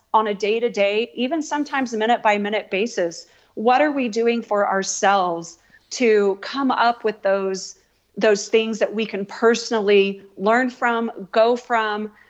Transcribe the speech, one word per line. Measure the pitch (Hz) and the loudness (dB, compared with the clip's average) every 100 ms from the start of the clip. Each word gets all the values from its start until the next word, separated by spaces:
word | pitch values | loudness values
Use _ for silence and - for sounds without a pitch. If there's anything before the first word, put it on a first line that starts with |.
| _ | _
on | 220 220 | 0 2
a | |
day-to-day, | 202 208 226 240 196 202 208 233 | 0 -2 0 0 0 0 0 -4
even | - 247 320 | -4 -2 -2
sometimes | 294 294 294 277 247 | -4 -4 -4 -4 -4
minute | 233 220 240 | -2 0 2
by | 220 208 | 2 0
minute | 208 208 - | 0 -4 -4
basis. | 185 233 - 170 165 - _ _ - | -4 -2 -2 -4 -6 -18 _ _ -4
What | 220 254 | 2 2
are | 302 | 2
we | 285 247 | 0 -2
doing | 214 233 233 | 0 0 0
for | 220 208 202 | -2 -2 0
ourselves | 190 190 - 196 202 180 170 170 - _ _ _ | -2 -4 0 2 2 0 -4 -8 -18 _ _ _
to | - 240 214 202 190 | 0 2 4 2 0
come | - 262 262 | -6 -4 -2
up | - 233 233 | 2 2 0
with | 214 214 | -4 -2
those, | 196 196 190 185 - - _ _ _ - | -2 0 -2 -6 -10 -18 _ _ _ 0
those | 220 208 - | 2 2 2
things | 226 220 214 | 0 0 -2
that | 208 208 | -2 -2
we | 214 | -4
can | 196 196 | -6 -8
personally | - 226 226 - 226 202 202 196 196 - - | 0 2 2 -2 -2 4 4 4 -2 -12 -4
learn | 196 233 254 | 0 2 0
from, | 240 240 233 226 - 190 | -2 -2 -2 -4 -8 -2
go | 226 226 240 | 2 2 2
from, | - 233 214 208 214 - | 0 -2 -2 -4 -8 -14